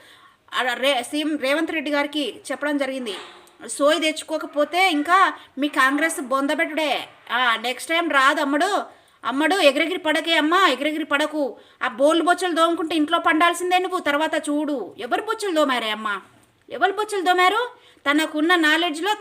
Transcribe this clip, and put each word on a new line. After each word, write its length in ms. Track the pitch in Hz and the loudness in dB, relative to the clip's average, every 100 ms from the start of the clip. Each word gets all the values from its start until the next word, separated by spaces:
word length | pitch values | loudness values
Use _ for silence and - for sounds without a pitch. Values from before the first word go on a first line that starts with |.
| - - - _ _ | -20 -20 -20 _ _
ఆ, 200 | - 247 | -2 -2
రే-, 280 | 233 269 254 | 0 0 0
సీఎం 360 | 247 294 311 302 | -2 -4 -2 -2
రేవంత్ 340 | 262 302 330 | 0 0 -2
రెడ్డి 200 | 320 285 | -4 -2
గారికి 500 | 285 294 302 240 - - | -2 -2 -2 -4 -8 -10
చెప్పడం 260 | 262 294 285 | -6 -4 -2
జరిగింది, 380 | 269 269 233 185 - - - _ 233 | -2 -4 -8 -10 -12 -20 -20 _ -12
సోయి 320 | - 285 330 | 0 2 2
తెచ్చుకోకపోతే 920 | 311 311 - 311 302 285 294 349 381 | 0 -4 -6 -8 -4 -2 0 2 2
ఇంకా 440 | 294 302 381 339 320 - - | 2 2 4 4 0 -12 -6
మీ 100 | 294 | -2
కాంగ్రెస్ 540 | 294 262 294 330 330 | 2 2 2 0 -2
బొందబెట్టుడే. 880 | 247 269 285 302 320 311 302 190 - - - | -2 -2 0 0 -2 -2 -2 -2 -6 -16 -4
ఆ, 240 | 233 254 220 | 0 2 0
నెక్స్ట్ 340 | 240 247 - | -2 -6 -2
టైమ్ 220 | 330 339 | -2 2
రాదు 300 | 220 269 311 | 4 4 4
అమ్మడు. 640 | 277 294 381 359 - - _ _ 226 | 0 0 2 0 -4 -14 _ _ -4
అమ్మడు, 300 | 269 311 294 | 0 0 4
ఎగిరెగిరి 420 | 294 269 320 359 | 4 4 0 -2
పడకే 380 | 311 311 320 330 | 0 0 2 2
అమ్మా, 320 | 302 359 359 | 4 4 4
ఎగిరెగిరి 380 | 254 302 311 311 | 2 -2 -4 -2
పడకు. 520 | 285 302 302 254 - - _ | -2 0 -2 -4 -6 -18 _
ఆ 40 | 254 | -8
బోళ్ళు 360 | 220 285 330 | 2 2 4
బొచ్చలు 300 | 330 359 370 | 2 0 0
దోముకుంటే 420 | 330 339 339 320 330 | 0 0 0 -2 -2
ఇంట్లో 240 | 294 330 | 0 2
పండాల్సిందే 600 | 339 320 339 339 359 370 | 2 2 2 2 0 0
నువ్వు. 200 | 359 359 | 0 -2
తర్వాత 500 | 294 285 311 320 302 | -2 0 0 -2 -2
చూడు 460 | 294 294 269 170 - | -2 -2 -4 -6 -10
ఎవరు 240 | 233 381 | -4 -4
బొచ్చలు 340 | 427 440 403 311 | -4 -4 -2 0
దోమారే 340 | 285 247 220 | 2 0 -2
అమ్మా, 320 | 214 214 196 - _ _ _ - | -4 -6 -8 -10 _ _ _ -14
ఎవరు 220 | 247 370 | -2 -2
బొచ్చలు 300 | 403 427 403 | -2 -4 -2
దోమారు? 640 | 359 359 370 440 480 - - _ 285 | 0 4 2 2 -2 -8 -20 _ -2
తనకున్న 440 | 294 311 302 320 359 | 0 0 0 2 4
నాలెడ్జ్లో, 580 | 302 320 349 302 381 415 | 4 2 0 -2 -2 -2